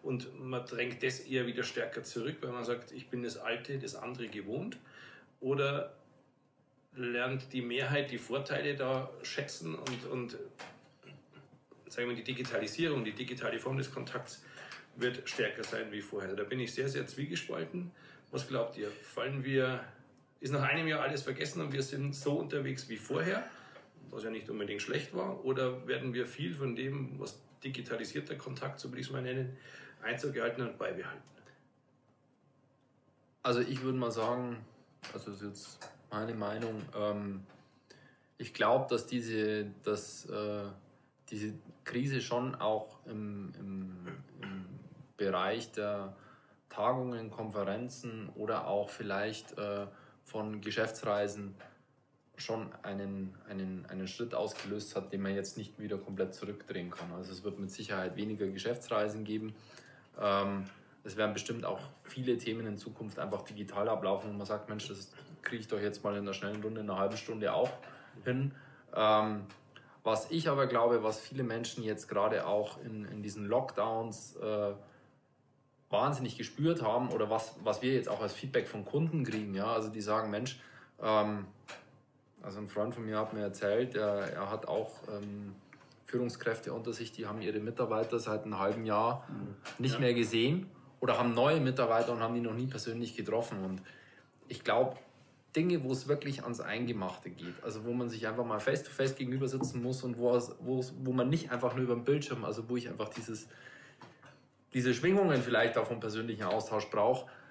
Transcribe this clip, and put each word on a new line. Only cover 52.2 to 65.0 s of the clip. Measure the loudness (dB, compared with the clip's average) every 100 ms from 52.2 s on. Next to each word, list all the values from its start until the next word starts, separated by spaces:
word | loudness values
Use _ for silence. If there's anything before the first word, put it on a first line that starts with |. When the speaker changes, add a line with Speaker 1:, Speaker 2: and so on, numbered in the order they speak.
| _ -12
Speaker 2:
schon | -4 -2 -4 -8
einen, | -6 -4 -4 -4 -6 -8 -10
einen, | -6 -4 -6 -8
einen | -6 -6
Schritt | -4 -2 0
ausgelöst | 0 -2 -4 -4 -2 -4
hat, | -4
den | -2
man | 0
jetzt | 0 -2 -6
nicht | -10 -8
wieder | -4 -4
komplett | -4 -2 -2
zurückdrehen | -2 -8 -8 -6 -6 -4
kann. | -6 -8
Also | -6 -8
es | -6
wird | -6 -4
mit | -6
Sicherheit | -6 -4 -2 -2 -2
weniger | -2 0 -2
Geschäftsreisen | 0 -2 -2 0 2 2 0
geben. | -2 -2 -4 -10 -18 -20 -20 -20 -18 0
Ähm, | 4 4 4 0 -4 -10 -20 -14
es | -10 0
werden | 0
bestimmt | 0 -4 -4
auch | -2 -4 -6 -16
viele | -12 -4 2 2
Themen | 2 -2 -2
in | -6
Zukunft | -8 -10 -10 -4
einfach | -4 -4
digital | -6 -10 -6 0 2
ablaufen, | 2 2 0 0
wo |
man | -6 -2
sagt, | -4 -4
Mensch, | -6 -6
das | -8